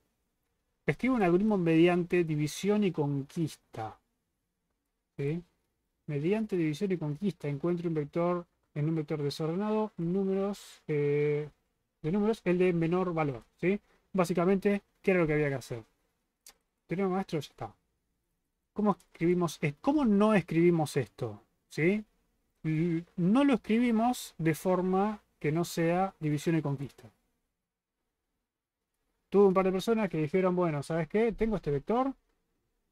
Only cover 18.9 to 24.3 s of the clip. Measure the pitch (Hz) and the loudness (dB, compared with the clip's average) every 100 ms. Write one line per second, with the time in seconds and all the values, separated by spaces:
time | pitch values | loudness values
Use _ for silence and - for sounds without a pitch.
18.9 | 190 _ - 165 180 170 - 156 143 - | 0 _ -2 0 2 0 -2 -4 -2 0
19.9 | 302 254 202 214 214 - 160 175 170 147 | 2 4 4 4 4 2 2 4 4 0
20.9 | 147 123 - 120 107 _ _ _ - 160 | -2 -4 -6 -10 -10 _ _ _ -2 0
21.9 | 208 214 _ _ _ _ _ 160 156 175 | 0 -4 _ _ _ _ _ -4 -2 0
22.9 | 165 170 - 175 240 285 240 - 220 247 | -2 -6 -2 2 4 4 2 2 0 2
23.9 | 220 233 247 - | 2 0 -2 -8